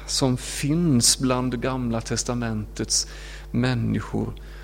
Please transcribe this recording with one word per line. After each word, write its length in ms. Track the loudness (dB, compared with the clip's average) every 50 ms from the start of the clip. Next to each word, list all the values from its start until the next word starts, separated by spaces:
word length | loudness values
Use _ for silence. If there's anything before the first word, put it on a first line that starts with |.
| -8
som 300 | -4 0 2 4 4 2
finns 840 | 2 -2 -6 -6 -2 0 2 2 4 4 6 6 6 6 4 4 4
bland 420 | 4 2 2 2 0 0 -2 -2
Gamla 400 | -2 -2 -2 0 -2 0 0 -2
testamentets 1040 | -2 -2 -2 -2 0 0 -2 0 0 -2 -2 -2 -4 -6 -4 -4 -2 0 0 0 -2 -2 -8 -14 -12 -12 -12 -14 -8 -2
människor 800 | 0 2 2 2 2 0 0 0 0 -2 -2 -2 -4 -4 -4 -4 -6 -10 -12 -14 -14 -14